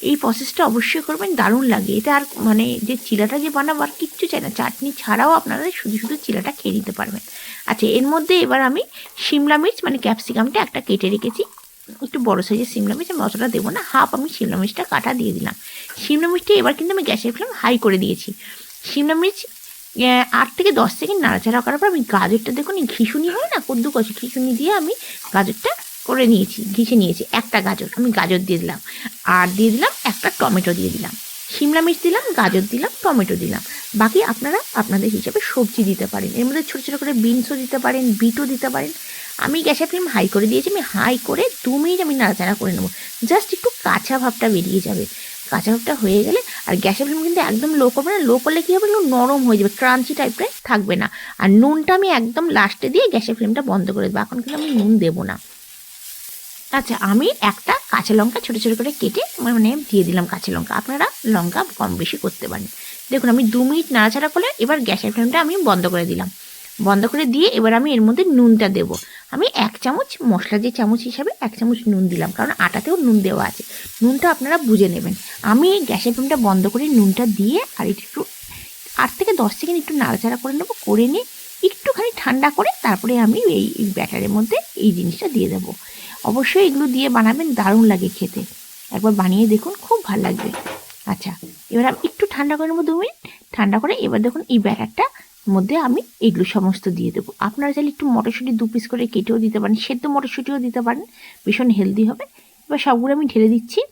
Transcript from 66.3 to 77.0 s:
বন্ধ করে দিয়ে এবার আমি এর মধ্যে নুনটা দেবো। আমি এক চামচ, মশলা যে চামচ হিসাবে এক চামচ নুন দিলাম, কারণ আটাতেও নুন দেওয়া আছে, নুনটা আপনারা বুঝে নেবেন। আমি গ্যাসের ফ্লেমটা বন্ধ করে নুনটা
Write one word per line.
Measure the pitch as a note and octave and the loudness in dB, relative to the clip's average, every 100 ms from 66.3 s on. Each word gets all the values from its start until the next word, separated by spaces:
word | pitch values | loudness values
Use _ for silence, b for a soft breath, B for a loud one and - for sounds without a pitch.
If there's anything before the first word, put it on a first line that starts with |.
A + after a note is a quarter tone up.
| - B B B - G3 | -10 B B B -2 2
বন্ধ | G3+ A3+ | 4 2
করে | D4 C#4+ | 0 0
দিয়ে | B3+ F#4+ B4 | 4 2 4
এবার | A3 A#3 | 4 4
আমি | D4 B3+ | 2 4
এর | G#3+ | 4
মধ্যে | B3+ F#4+ C4 | 4 4 6
নুনটা | A#3+ A3 G3+ G3 | 8 6 4 2
দেবো। | E3+ - B B B | -2 -4 B B B
আমি | C4+ A4 - G#3+ | -2 -2 0 -2
এক | - | -2
চামচ, | B3+ D#4 C#5 - C4 | -4 -2 -4 -2 0
মশলা | F3+ - G#3 | 0 0 -2
যে | A#3+ A#3 | -2 0
চামচ | G#3 A#3 A#3+ | 0 0 -2
হিসাবে | A#3+ D#4+ - B3 | -6 -6 -4 -8
এক | - | -2
চামচ | A#3 A3+ A3+ | 0 0 0
নুন | G3 F#3 | 2 2
দিলাম, | F3 E3 - | 0 -4 -2
কারণ | C4 - F3+ | -4 0 0
আটাতেও | - A#3+ F4 C4 | 0 0 2 4
নুন | G#3+ F#3+ | 4 4
দেওয়া | G3+ - | 0 -2
আছে, | - - B B - | -6 -14 B B 0
নুনটা | A#3 C4 F4 | 2 4 2
আপনারা | D4+ C4+ E4 C4+ | 0 0 0 4
বুঝে | G#3+ F#3+ F3 | 4 4 2
নেবেন। | E3+ F#3+ B B - | -4 -6 B B 2
আমি | A3+ F4 G4+ D4+ | 4 6 4 0
গ্যাসের | F#3+ A#3+ A#3 | -2 -2 -2
ফ্লেমটা | C4+ D4 G#3+ | 0 2 4
বন্ধ | F#3+ F#3 | 4 2
করে | A#3+ D4+ | 0 2
নুনটা | B3+ | 6